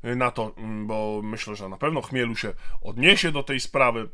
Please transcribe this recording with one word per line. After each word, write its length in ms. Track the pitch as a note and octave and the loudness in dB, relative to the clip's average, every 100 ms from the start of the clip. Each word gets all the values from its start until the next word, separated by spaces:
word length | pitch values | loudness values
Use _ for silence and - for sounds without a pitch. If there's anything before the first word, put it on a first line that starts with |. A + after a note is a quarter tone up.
y, 120 | A#2 B2 | -2 2
na 140 | B2 | 2
to, 220 | A#2+ A2 - | 0 -6 -6
mm, 300 | A2 G#2+ G#2+ | -8 -6 -2
bo 340 | A2 G#2+ G#2+ | -2 -2 -2
myślę, 320 | G#2+ G2+ - G2+ | -4 -6 -8 -8
że 120 | G2 | -10
na 80 | F#2+ | -4
pewno 260 | C#3+ D#3 | -2 -2
Chmielu 340 | - C3 A#2+ A2+ | -2 -2 0 -2
się 180 | A2+ - - - | -4 -2 2 2
odniesie 500 | A2 A2+ D#3 G3 E3 | 2 4 6 6 4
do 100 | D3 | 0
tej 180 | C3+ C3+ | -2 -2
sprawy. 480 | - C#3 B2+ A2+ - | 0 4 4 2 -6